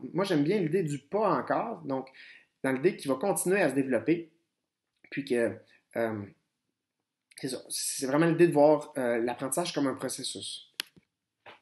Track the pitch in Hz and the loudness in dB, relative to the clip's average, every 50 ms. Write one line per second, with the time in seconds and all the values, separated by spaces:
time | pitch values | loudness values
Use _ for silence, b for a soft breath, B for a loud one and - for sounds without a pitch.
0 | 127 123 - 165 196 196 180 147 143 156 208 220 175 151 151 196 175 147 143 135 | -12 -6 -4 -2 0 2 2 2 2 2 2 0 0 0 0 0 0 -2 -4 -6
1 | - _ - 208 220 190 156 127 117 - 135 156 208 233 220 175 160 139 135 135 | -6 _ -2 0 2 2 2 0 0 0 -2 -2 -2 -4 -8 -10 -8 -6 -6 -6
2 | 127 - B B B B B B B B B _ - 135 131 127 143 190 202 - | -6 -8 B B B B B B B B B _ -2 -2 0 2 2 0 0 0
3 | - 139 135 - - 196 180 - - 175 190 202 180 143 131 139 131 131 123 110 | -2 -2 -2 0 0 0 0 0 0 2 2 4 2 2 2 0 0 2 0 0
4 | 110 147 170 170 165 - _ _ _ _ _ _ _ _ _ _ _ _ _ _ | 2 2 0 0 -2 -8 _ _ _ _ _ _ _ _ _ _ _ _ _ _
5 | _ - - 143 139 - 123 120 117 107 101 107 b b b b b b - 117 | _ -12 -8 -8 -4 -2 0 2 2 0 -2 -6 b b b b b b -4 -4
6 | 117 113 110 107 101 98 - _ _ _ _ _ _ _ _ _ _ _ _ _ | -2 -2 -2 -6 -8 -10 -14 _ _ _ _ _ _ _ _ _ _ _ _ _
7 | _ _ _ _ _ _ _ - - 131 123 - - - - - - - - - | _ _ _ _ _ _ _ -12 -10 -8 -8 -10 -10 -10 -10 -8 -6 -6 -6 -4
8 | 139 127 139 151 170 170 160 151 175 170 147 147 143 151 151 147 - - - 139 | -2 0 2 2 4 4 4 6 6 6 6 8 6 8 6 4 2 -4 -6 -2
9 | 127 120 120 117 117 123 123 - 139 131 - - - 170 - 151 143 131 123 - | -2 0 0 0 0 -2 -4 -4 -6 -4 -2 -2 -4 -2 -2 -2 0 -2 -2 -4
10 | - 127 - - 123 - - 98 - - - - - _ _ - - _ _ - | -6 -8 -8 -8 -10 -10 -10 -10 -12 -12 -12 -14 -16 _ _ -10 -10 _ _ -20
11 | - _ _ _ _ _ _ _ - - - - | -20 _ _ _ _ _ _ _ -20 -20 -20 -20